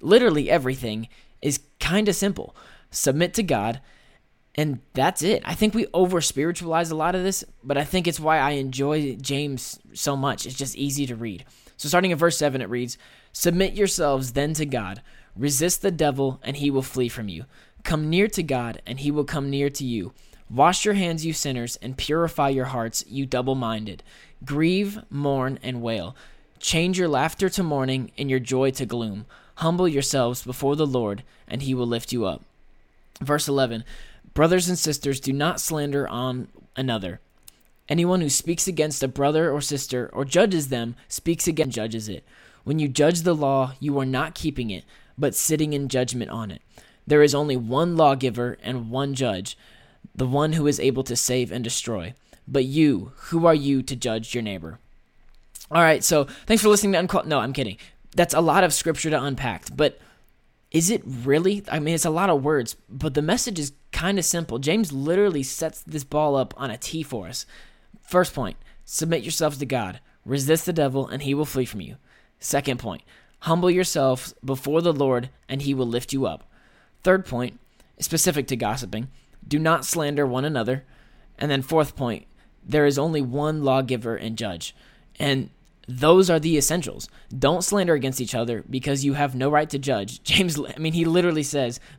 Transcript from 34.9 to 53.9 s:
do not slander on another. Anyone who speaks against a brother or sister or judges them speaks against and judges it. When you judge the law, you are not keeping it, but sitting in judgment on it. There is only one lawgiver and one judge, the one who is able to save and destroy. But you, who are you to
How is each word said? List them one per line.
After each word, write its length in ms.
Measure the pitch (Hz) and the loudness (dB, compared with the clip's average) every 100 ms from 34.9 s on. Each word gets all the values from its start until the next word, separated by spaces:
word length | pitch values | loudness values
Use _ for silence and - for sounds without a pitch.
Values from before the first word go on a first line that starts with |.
| 139 143 131 | -2 -2 -2
do 120 | 139 | -2
not 280 | 139 156 - | 0 0 -2
slander 480 | - 156 143 143 127 | -2 -2 0 -2 -2
on 400 | 120 127 123 - - - - | -4 -4 -4 -8 -16 -14 -6
another. 440 | 131 110 95 - _ _ - - _ _ - | -2 -2 -4 -10 _ _ -20 -20 _ _ -2
Anyone 320 | 160 175 185 | 0 2 2
who 80 | 151 | 0
speaks 380 | - 165 165 - | 0 -2 -2 -2
against 360 | 160 151 - | 0 0 0
a 60 | 135 | -4
brother 420 | 143 139 156 165 | 0 2 2 2
or 100 | 143 | 0
sister 500 | 135 139 - 127 - | -2 -4 -4 -4 -4
or 120 | - | -6
judges 440 | 139 170 190 175 135 | 2 4 4 2 -2
them 260 | 123 117 - - | -4 -6 -10 -12
speaks 380 | - 165 165 - | -6 -2 -2 0
against 200 | 156 139 | 0 0
and 60 | |
judges 340 | 117 110 113 107 | -2 -4 -6 -8
it. 160 | 90 - - - _ | -12 -14 -20 -20 _
When 140 | - 156 | -4 0
you 100 | 147 | 0
judge 340 | 131 151 175 | 4 4 4
the 120 | 170 | 2
law, 400 | 156 139 135 131 131 | 2 2 2 0 -4
you 180 | 143 139 | -2 0
are 80 | 131 | 0
not 280 | 131 151 | -2 -4
keeping 360 | - 156 131 113 | -4 -4 -4 -6
it, 140 | 92 - - _ - | -8 -12 -20 _ -2
but 180 | 139 | 0
sitting 380 | - - 156 151 | 0 0 2 2
in 160 | 143 135 | 0 -2
judgment 420 | 131 127 123 110 | 0 0 -2 -6
on 200 | 113 107 | -8 -10
it. 120 | 80 _ - - _ - | -12 _ -20 -20 _ 4
There 160 | 147 | 8
is 120 | 147 | 8
only 220 | 143 147 127 | 6 0 -2
one 400 | 113 131 175 165 | 0 0 2 6
lawgiver 600 | 147 135 131 113 120 - | 6 4 0 -2 -4 -6
and 280 | - 123 113 | -8 -6 -4
one 240 | 127 139 | -4 -2
judge, 440 | 131 123 92 101 - - - - _ - | -2 -2 -2 -6 -14 -20 -20 -20 _ -12
the 120 | - 127 | -4 -2
one 260 | 143 156 | 0 2
who 140 | 160 147 | 2 2
is 120 | 139 | 2
able 240 | 131 127 | 0 0
to 120 | 131 120 | -2 -2
save 340 | - 127 123 | 0 0 -2
and 140 | 120 | -4
destroy. 500 | 113 - - 104 85 - _ - - | -4 -6 -4 -6 -8 -14 _ -20 -2
But 180 | 135 | 0
you, 480 | 131 147 151 104 - - | 2 4 4 4 -4 -14
who 300 | - 165 165 | -4 2 4
are 80 | |
you 280 | 156 139 135 | 4 2 0
to 140 | 127 | -2